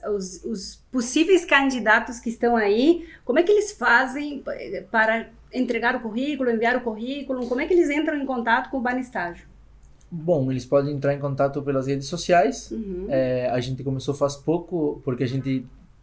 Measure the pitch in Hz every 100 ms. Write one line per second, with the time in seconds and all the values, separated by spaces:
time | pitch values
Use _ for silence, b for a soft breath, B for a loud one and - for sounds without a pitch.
0 | - 208 185 180 - 202 - - _ 254
1 | 240 302 330 359 - 285 277 254 208 220
2 | 240 240 240 226 240 233 208 208 277 339
3 | B B - 262 349 415 415 - 233 240
4 | 262 262 294 277 - - - 185 - 226
5 | 220 226 220 - - 254 240 233 233 254
6 | 233 214 277 285 247 226 226 254 247 214
7 | 240 285 277 254 247 247 320 359 302 285
8 | 311 294 262 254 233 233 254 269 240 254
9 | 254 196 175 170 - - - - - -
10 | - 170 160 160 131 131 120 143 143 143
11 | 143 143 139 135 139 143 135 135 131 139
12 | 135 170 - 175 214 - - 226 202 180
13 | 196 135 127 127 123 127 123 127 131 135
14 | 123 139 143 135 - 170 170 175 147 147
15 | - 123 131 135 131 131 - - - -